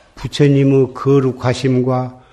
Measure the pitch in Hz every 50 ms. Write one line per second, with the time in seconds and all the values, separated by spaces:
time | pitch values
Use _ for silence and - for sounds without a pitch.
0 | _ _ - - - 120 - - 147 143 139 139 139 135 135 135 131 120 127 -
1 | - 135 139 143 131 131 123 123 - 127 123 - - 131 131 127 123 131 127 127
2 | 127 123 - - - _